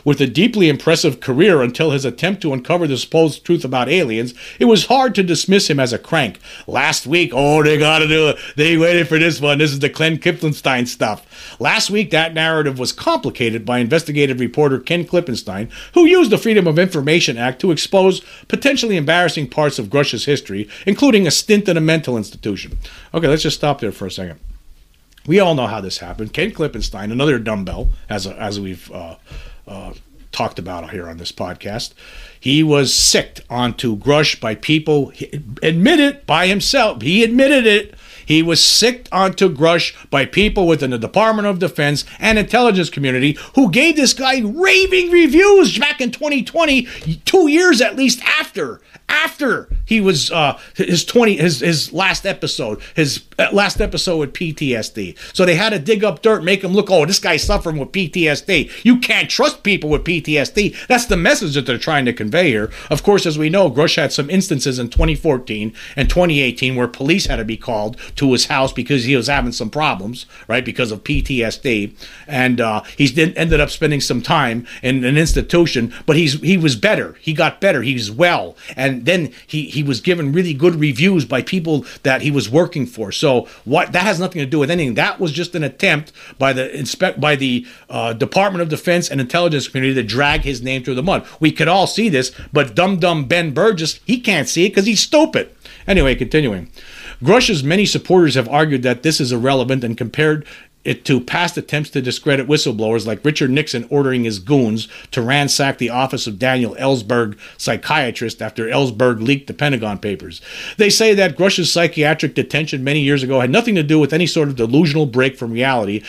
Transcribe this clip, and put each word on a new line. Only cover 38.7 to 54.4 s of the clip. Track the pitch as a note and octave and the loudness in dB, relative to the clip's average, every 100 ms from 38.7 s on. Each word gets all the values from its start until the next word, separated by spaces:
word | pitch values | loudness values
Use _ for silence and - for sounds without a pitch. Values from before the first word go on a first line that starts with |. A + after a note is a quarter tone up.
| - A3+ B3 - | 4 2 0 -4
onto | F#3 F#3+ F#3 F#3+ | 0 0 2 0
Grush | C3+ E3 E3+ - - - | 2 2 2 -2 -10 -4
by | C#3 B2+ | -2 0
people | F3 G#3 G#3 F3 | 0 2 2 2
within | D3+ C3+ | 2 0
the | A#2+ | -4
Department | G#2+ G3 A3 G#3+ G3+ | -2 2 2 2 0
of | F3+ | -2
Defense | F3+ - D3 C#3+ - - | -2 0 -2 -2 -6 -4
and | G#3+ G#3+ | 0 0
intelligence | F#3+ A#3 B3 F#3+ D#3+ | 2 2 4 2 0
community | - C#3 B2+ C#3+ D3 - - | -2 -2 0 0 -2 -2 2
who | A#3 | 4
gave | G3+ E4 D4+ | 4 2 2
this | B3+ | 2
guy | - C4 C4 | 0 0 0
raving | G#3 D4 F#4+ F#4+ F#4+ F#4 F4 | -2 0 2 4 4 2 4
reviews | F4 D#4+ D4+ G4+ G4 B3+ E3 | 4 6 6 8 8 6 2
back | C#4+ D4 | -2 -2
in | A#3+ | -6
twenty | - D4+ C#4+ | -4 -4 -2
twenty, | - D#4+ D#4 C4 A#3+ - D#3 D#3+ - | -2 0 2 2 -2 -8 -8 -6 2
two | F#4+ D4+ | 4 6
years | D#4 F#4 A#3 | 4 4 4
at | A3 G3+ | 2 2
least | C4 - | 0 0
after, | - D4+ D4+ G3 C3+ G2 _ - - | -2 -2 -4 -6 -6 -8 _ -12 -2
after | D4+ D#4+ - C#4 D3+ - - | -2 -2 -2 -2 -2 -4 -4
he | - A3 | 0 2
was, | F#3+ D3+ - | 2 0 0
uh, | E3 C#3+ - - - | 0 0 -2 -8 -6
his | F#3 E3+ | -2 -2
twenty, | - A#3+ A3 F#3+ | 2 4 4 2
his, | F3 C#3 | 0 0
his | E3+ D#3 - | 0 -2 -2
last | D#3+ F#3+ E3+ G3 | -2 -2 -2 -4
episode, | F#3 D3+ - A#2 G#2+ - - | -6 -6 -6 -6 -8 -6 -2
his, | D3 - - - | -2 -2 -8 -4
uh, | - | 0
last | G3 G3 - | 2 0 0
episode | G3+ E3 - D#3+ | -4 -2 -2 -2
with | C#3 | -4
P | - | -6